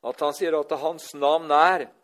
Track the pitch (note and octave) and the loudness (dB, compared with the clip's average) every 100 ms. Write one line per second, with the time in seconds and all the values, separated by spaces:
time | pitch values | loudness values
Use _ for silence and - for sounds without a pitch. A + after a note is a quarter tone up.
0 | A#2 B2+ D3 D3 F3 D#3 D3 D3+ D3+ E3 | -8 -4 -4 -2 -2 -2 -4 -4 -4 -6
1 | - C#3+ C#3+ D#3+ D#3+ D3 E3 F#3 B2+ _ | -14 -2 2 2 2 4 4 4 -4 _